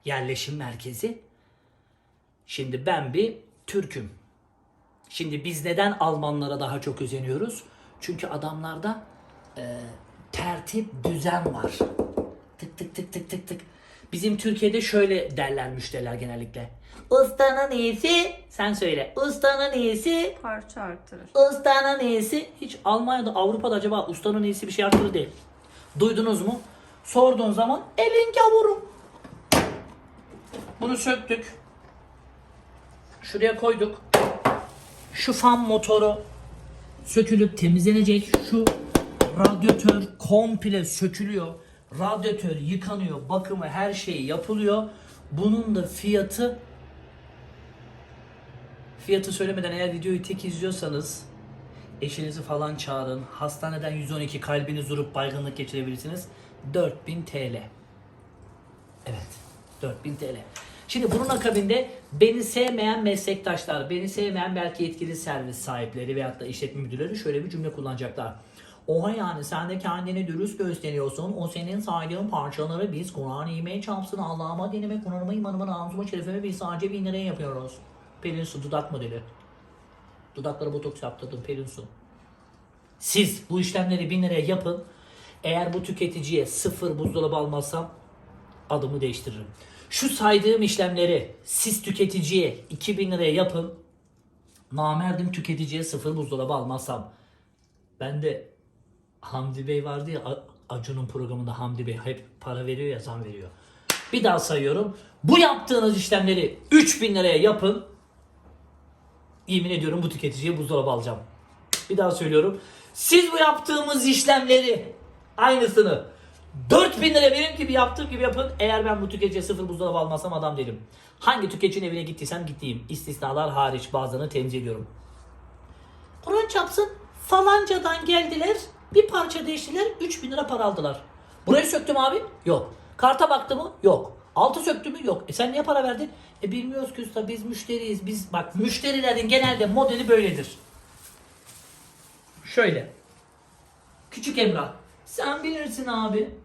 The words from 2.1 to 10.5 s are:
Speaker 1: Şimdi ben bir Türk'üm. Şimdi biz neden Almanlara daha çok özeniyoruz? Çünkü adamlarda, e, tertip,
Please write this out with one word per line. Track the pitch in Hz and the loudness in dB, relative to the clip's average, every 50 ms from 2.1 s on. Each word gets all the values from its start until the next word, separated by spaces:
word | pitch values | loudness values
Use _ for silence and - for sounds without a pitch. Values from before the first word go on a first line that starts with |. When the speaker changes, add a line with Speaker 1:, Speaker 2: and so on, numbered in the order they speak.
| _ _ _ _ _ _ _ | _ _ _ _ _ _ _
Speaker 1:
Şimdi | _ - - 135 127 123 127 135 | _ -10 -8 -8 -6 -6 -4 -2
ben | 185 175 156 143 127 127 | -2 -2 -2 -2 -2 0
bir | 170 214 226 220 - - _ _ _ _ | 0 0 0 0 -8 -18 _ _ _ _
Türk'üm. | - - 202 - - - 135 113 92 - - _ _ _ _ _ _ _ _ _ _ _ _ _ _ _ _ _ _ | -4 -4 -4 -4 -4 -8 -12 -12 -12 -16 -20 _ _ _ _ _ _ _ _ _ _ _ _ _ _ _ _ _ _
Şimdi | - - 165 156 147 147 135 | -10 -8 -6 -6 -6 -6 -6
biz | 175 165 147 143 | -6 -8 -6 -4
neden | 175 170 170 196 208 | -2 0 2 2 2
Almanlara | 208 - 156 160 156 147 151 147 147 147 143 139 143 143 | 2 2 0 0 0 0 -2 -2 -2 -2 -2 -4 -4 -4
daha | 147 147 127 143 | -4 -6 -6 -6
çok | - 151 127 - | -6 -6 -6 -6
özeniyoruz? | 139 123 127 131 131 127 131 151 208 233 - - - - - _ - - - - | -6 -6 -6 -6 -4 -4 -2 -2 -4 -6 -6 -12 -16 -20 -20 _ -20 -20 -20 -14
Çünkü | - - 175 - - | -10 -10 -8 -8 -8
adamlarda, | 156 151 147 147 156 156 156 160 160 160 156 165 208 220 220 - - - - - - - - - - - | -8 -8 -6 -6 -8 -8 -8 -10 -10 -10 -6 -6 -6 -6 -6 -10 -20 -20 -20 -20 -20 -20 -20 -20 -20 -14
e, | - 123 120 120 120 120 117 117 - - - - - - - | -12 -10 -10 -10 -12 -12 -14 -18 -20 -20 -20 -20 -20 -20 -12
tertip, | - - - 175 | -8 -6 -4 -4